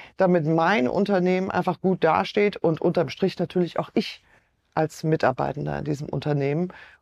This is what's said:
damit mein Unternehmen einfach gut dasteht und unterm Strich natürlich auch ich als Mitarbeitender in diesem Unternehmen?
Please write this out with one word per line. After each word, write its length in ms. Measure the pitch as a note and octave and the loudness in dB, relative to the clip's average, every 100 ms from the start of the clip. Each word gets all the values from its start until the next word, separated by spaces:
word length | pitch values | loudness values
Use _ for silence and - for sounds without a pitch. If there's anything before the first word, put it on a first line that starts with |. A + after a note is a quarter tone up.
| - - | -10 0
damit 300 | F#3 F3+ D3+ | 4 4 4
mein 420 | E3 E3 A3 B3 | 2 4 2 2
Unternehmen 640 | - G3+ F#3+ F3+ F#3 F#3+ | 0 2 2 2 0 0
einfach 300 | - F3+ F3 | -2 -2 0
gut 240 | F#3+ F#3 D#3+ | 0 2 2
dasteht 500 | F3 G3 - G#3 - | 2 0 0 0 0
und 240 | F3 D#3 | -2 0
unterm 300 | F3 F3 C#3 | 0 0 -2
Strich 280 | - F#3+ - | -2 -4 -2
natürlich 400 | E3+ F#3 E3+ - | -4 -2 -2 -4
auch 120 | - - | -4 -4
ich 280 | - - _ _ _ _ _ - | -4 -8 _ _ _ _ _ -4
als 280 | D#3 - | -4 -2
Mitarbeitender 760 | D#3+ D#3+ B2+ B2 C#3 D3 D3 C#3+ | -2 2 2 0 -4 -4 -6 -4
in 40 | |
diesem 240 | D3 C#3+ D3 | -4 -6 -4
Unternehmen? 640 | C#3+ D3+ C#3+ C#3 D3+ F3+ - - - | -4 -2 -2 0 -2 -4 -8 -20 -16